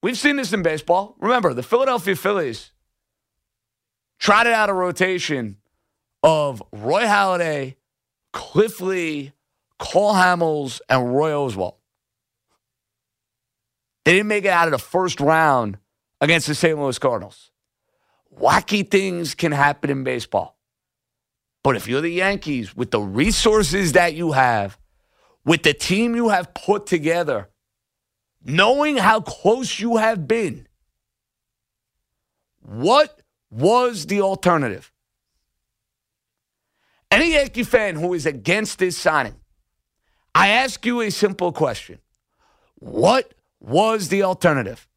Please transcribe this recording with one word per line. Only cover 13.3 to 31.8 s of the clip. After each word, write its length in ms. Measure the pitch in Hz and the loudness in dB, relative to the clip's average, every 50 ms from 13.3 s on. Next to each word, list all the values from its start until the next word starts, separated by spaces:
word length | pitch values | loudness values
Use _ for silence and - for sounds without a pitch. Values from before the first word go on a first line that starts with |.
| _ _ _ _ _ _ _ _ _ _ _ _ _ _ _ | _ _ _ _ _ _ _ _ _ _ _ _ _ _ _
They 80 | 151 170 | 2 2
didn't 140 | 190 214 214 | 2 2 0
make 180 | 214 208 190 | -2 0 0
it 60 | 196 | 2
out 160 | 185 170 170 165 | 2 2 2 2
of 40 | |
the 60 | 147 123 | 0 -2
first 420 | - - - 175 185 180 - - | -4 -4 -2 -2 -2 -2 -4 -2
round 600 | 143 143 160 160 160 151 139 127 117 104 98 101 _ _ _ _ _ _ _ _ | 2 2 4 4 4 4 4 2 0 -4 -8 -12 _ _ _ _ _ _ _ _
against 260 | - 147 165 165 - - | 0 2 2 0 0 -2
the 60 | 151 | -4
Saint 240 | - - 160 160 147 | 0 0 0 0 0
Louis 220 | 143 135 123 - | -2 -4 -4 0
Cardinals. 520 | - 135 120 107 90 101 - _ _ _ _ _ _ _ _ _ _ _ _ _ _ _ _ _ _ _ _ - | -2 -2 -2 -2 -8 -12 -20 _ _ _ _ _ _ _ _ _ _ _ _ _ _ _ _ _ _ _ _ -2
Wacky 500 | - 123 151 185 - - 214 208 196 - | 2 2 2 2 2 0 -2 -2 -2 2
things 440 | - 196 196 190 180 175 170 147 - | 0 0 0 0 -4 -6 -6 -8 -6
can 180 | - - 165 | -4 -2 -2
happen 380 | 147 143 139 147 143 - - 139 | 2 2 2 2 2 0 -4 -4
in 140 | 143 135 131 | -4 -4 -4
baseball. 520 | 127 127 120 110 - - 98 87 - _ _ _ _ _ _ _ _ _ _ _ _ _ _ _ _ _ _ _ _ _ _ _ | -4 -6 -6 -8 -4 -4 -4 -4 -4 _ _ _ _ _ _ _ _ _ _ _ _ _ _ _ _ _ _ _ _ _ _ _
But 120 | 135 131 | 0 0
if 120 | 107 - 104 | 0 -2 -4
you're 120 | 123 135 | -4 -4
the 100 | 156 170 | -4 -4
Yankees, 640 | 170 175 185 196 202 196 - 156 147 127 113 92 - - | -4 -2 -2 -2 -2 -4 -6 -6 -6 -6 -6 -10 -8 -8
with 140 | 95 95 | -8 -2
the 100 | - 110 | -2 -2
resources 920 | 104 98 95 110 147 214 - - - 233 214 214 208 139 147 196 196 165 131 | -2 -2 -2 -2 0 0 0 0 2 2 2 2 0 0 -2 -2 -2 2 2
that 200 | 180 175 175 151 | 2 2 2 -2
you 200 | 160 170 165 147 | -4 -4 -2 2
have, 440 | 135 131 123 117 107 101 101 101 _ _ _ _ _ _ _ _ _ _ _ _ _ _ | 2 2 2 2 0 -2 -6 -10 _ _ _ _ _ _ _ _ _ _ _ _ _ _
with 200 | - 170 165 - | 0 0 2 2
the 100 | 151 147 | 0 0
team 420 | 147 - - 185 202 233 240 233 | 0 -2 -2 0 0 0 0 0
you 140 | 233 240 226 | 0 0 0
have 240 | 208 185 180 - _ | 0 0 -2 -4 _
put 320 | - - - 208 208 202 | -14 -2 -2 -2 -2 -2
together, 640 | - 190 170 147 156 165 175 170 147 131 107 95 _ _ _ _ _ _ _ _ _ _ _ _ _ _ _ _ _ _ _ _ | -4 -4 -2 -2 -2 -2 -2 -2 -4 -4 -6 -8 _ _ _ _ _ _ _ _ _ _ _ _ _ _ _ _ _ _ _ _
knowing 520 | - 139 170 190 220 262 285 294 302 294 254 | -6 0 2 2 2 4 2 2 0 0 2
how 240 | 190 202 220 233 | 2 4 2 2
close 580 | - - - - - - 226 254 262 - - - | 0 -6 -14 -2 0 2 2 2 -2 -8 -8 -6
you 180 | 196 240 233 220 | -4 0 0 2
have 300 | 214 220 226 196 156 131 | 2 2 0 -2 -2 -2
been, 400 | 220 233 220 160 110 - - _ _ _ _ _ _ _ _ _ _ _ _ _ _ _ _ _ _ _ _ _ _ _ | -2 0 0 -4 -6 -10 -18 _ _ _ _ _ _ _ _ _ _ _ _ _ _ _ _ _ _ _ _ _ _ _